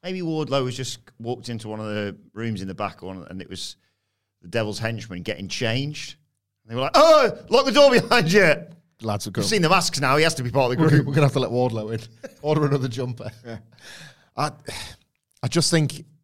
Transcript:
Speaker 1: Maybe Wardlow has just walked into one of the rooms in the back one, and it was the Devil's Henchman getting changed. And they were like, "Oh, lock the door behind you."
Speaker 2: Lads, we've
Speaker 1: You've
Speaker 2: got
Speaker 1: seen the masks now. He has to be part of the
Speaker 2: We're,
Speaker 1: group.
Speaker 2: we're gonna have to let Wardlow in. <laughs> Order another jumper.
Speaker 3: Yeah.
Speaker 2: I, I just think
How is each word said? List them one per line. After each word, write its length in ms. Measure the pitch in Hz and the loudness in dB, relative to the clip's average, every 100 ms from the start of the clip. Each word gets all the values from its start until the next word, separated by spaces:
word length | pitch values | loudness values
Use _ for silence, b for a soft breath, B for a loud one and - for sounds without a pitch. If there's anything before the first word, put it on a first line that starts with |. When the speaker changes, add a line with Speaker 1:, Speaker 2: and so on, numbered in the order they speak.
Speaker 1:
Maybe 160 | 175 185 | -8 -6
Wardlow 440 | 170 156 151 143 127 | -4 -4 -2 -2 -2
has 100 | 113 | -6
just 240 | 127 - _ _ | -8 -10 _ _
walked 300 | 113 123 - | -8 -8 -8
into 180 | 113 107 | -10 -8
one 140 | 107 | -8
of 60 | 107 | -6
the 300 | 104 101 101 - | -4 -4 -8 -16
rooms 300 | - 113 104 | -8 -6 -6
in 60 | 95 | -8
the 60 | |
back 280 | 90 101 - | -6 -6 -6
one, 240 | 92 95 - | -14 -14 -14
and 140 | 92 | -14
it 80 | 90 | -12
was 240 | 92 - - _ _ _ _ _ _ | -12 -12 -16 _ _ _ _ _ _
the 40 | 87 | -6
Devil's 320 | 113 107 101 | -4 -4 -4
Henchman 440 | 117 113 113 87 | -6 -6 -10 -10
getting 260 | 87 101 95 | -8 -8 -8
changed. 680 | - 120 117 143 151 - - _ _ _ _ | -4 -2 -2 -4 -10 -14 -18 _ _ _ _
And 80 | _ | _
they 60 | 117 | -6
were 60 | |
like, 100 | 135 | 2
"Oh, 420 | - 320 311 240 - - | 6 8 6 4 -2 0
lock 140 | 254 269 | 2 4
the 60 | |
door 180 | 233 285 | 6 8
behind 420 | 240 - 247 160 | 6 4 2 4
you." 220 | 196 175 143 - - _ _ | 6 6 4 -2 -20 _ _
Speaker 2:
Lads, 240 | 110 101 104 | -6 -4 -4
we've 40 | 92 | -4
Speaker 1:
You've 60 | |
Speaker 2:
got 20 | 101 | 0
Speaker 1:
seen 140 | 214 | 2
the 80 | 160 | 4
masks 300 | 185 170 - | 2 2 -2
now. 160 | 135 143 | 2 4
He 60 | |
has 120 | 160 160 | 2 0
to 80 | |
be 80 | 120 | -2
part 180 | 120 127 | 0 0
of 80 | 127 | 2
the 60 | |
Speaker 2:
We're, 40 | 156 | 4
Speaker 1:
group. 160 | 143 135 | 4 4
Speaker 2:
we're 80 | |
gonna 120 | 139 143 | 2 2
have 60 | |
to 80 | 135 | 2
let 100 | 123 | 0
Wardlow 420 | 123 123 113 107 | 0 0 -2 -6
in. 380 | 113 - _ - - | -8 -10 _ -20 -10
<laughs> 60 | |
Order 240 | 151 151 147 | -2 0 0
another 200 | 139 135 | 0 -2
jumper. 460 | 117 127 120 101 - | -6 -8 -8 -12 -14
Speaker 3:
Yeah. 140 | 123 113 - B B B B B B - | -16 -16 -16 B B B B B B -6
Speaker 2:
I, 160 | 147 - - B B B _ _ _ _ | -6 -6 -16 B B B _ _ _ _
I 60 | - | -2
just 220 | 165 156 | 0 2
think 340 | 165 147 - - _ | 2 0 -4 -16 _